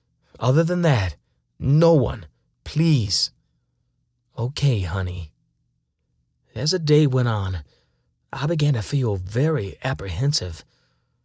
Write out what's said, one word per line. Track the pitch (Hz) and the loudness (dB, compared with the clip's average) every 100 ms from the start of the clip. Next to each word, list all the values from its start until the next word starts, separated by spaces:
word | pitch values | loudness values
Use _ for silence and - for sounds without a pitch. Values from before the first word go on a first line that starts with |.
| _ _ _ - | _ _ _ -2
Other | 120 147 | 2 2
than | 170 175 | 2 2
that, | 165 120 92 - _ _ _ _ | 2 2 0 -6 _ _ _ _
no | 131 151 165 | 0 4 6
one, | 156 113 110 - _ _ _ | 4 2 -6 -14 _ _ _
please." | - 147 165 139 101 - - - _ _ _ _ _ _ _ _ _ - | -6 0 2 2 0 -2 -4 -8 _ _ _ _ _ _ _ _ _ -8
"Okay, | 120 151 143 110 | -6 0 0 0
honey." | 87 95 90 90 80 _ _ _ _ _ _ _ _ _ _ _ _ | -2 -4 -4 -8 -12 _ _ _ _ _ _ _ _ _ _ _ _
As | 113 151 | -6 -4
the | 180 | -2
day | 151 151 147 | 2 4 4
went | 127 120 | 2 0
on, | 107 95 90 - _ _ _ _ _ _ | 0 -2 -6 -10 _ _ _ _ _ _
I | - 147 | -6 -2
began | 160 147 | 0 2
to | 120 | 0
feel | 98 143 120 95 | -2 -2 0 -2
very | 92 113 156 147 98 - | -4 -2 0 0 -4 -6
apprehensive. | 131 139 95 82 143 147 90 80 - _ _ _ _ _ | -6 -6 -6 -2 -2 -2 -6 -10 -18 _ _ _ _ _